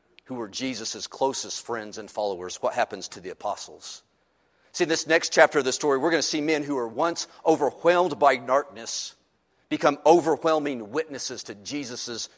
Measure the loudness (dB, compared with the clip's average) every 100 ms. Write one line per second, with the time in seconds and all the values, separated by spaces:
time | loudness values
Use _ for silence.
0 | _ _ -12 -10 -8 -6 -6 -6 -8 -8
1 | -10 -2 -2 -2 -8 -10 -8 -8 -8 -12
2 | -12 -4 -4 -4 -8 -6 -4 0 -2 -4
3 | -12 -12 -14 -8 -8 -8 -10 -16 -18 -18
4 | _ _ _ _ _ _ _ -2 0 0
5 | 2 2 4 6 6 6 0 0 0 2
6 | 2 0 0 -2 0 -2 -2 -4 -4 -2
7 | -2 -2 -8 -4 2 2 2 0 2 4
8 | 2 4 4 4 2 0 0 -8 -10 -8
9 | -10 -14 _ _ _ _ -8 0 2 4
10 | 8 8 6 2 2 2 0 -4 -6 -6
11 | -6 -6 -8 -10 -12 -14 -10 -8 -8 -10
12 | -8 -8 -10